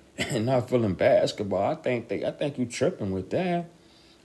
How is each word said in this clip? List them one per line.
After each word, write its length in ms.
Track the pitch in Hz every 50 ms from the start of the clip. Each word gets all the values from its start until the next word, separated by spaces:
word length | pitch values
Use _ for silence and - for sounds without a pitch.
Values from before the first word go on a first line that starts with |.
| -
<laughs> 280 | _ _ - - - 143
not 360 | 110 107 120 135 123 - -
feeling 240 | 127 123 113 101 87
basketball, 760 | - - 131 127 - - - - - 104 98 98 92 101 131
I 40 | 160
think 340 | 160 - 127 123 117 - -
they, 140 | 101 80 69
I 80 | 127
think 280 | - - 151 147 143 127
you 60 | 123
tripping 460 | 113 - - 131 175 180 - 107 95
with 200 | 95 95 92 -
that. 360 | - 156 185 175 175 170 165 - - - - _ - - - - - _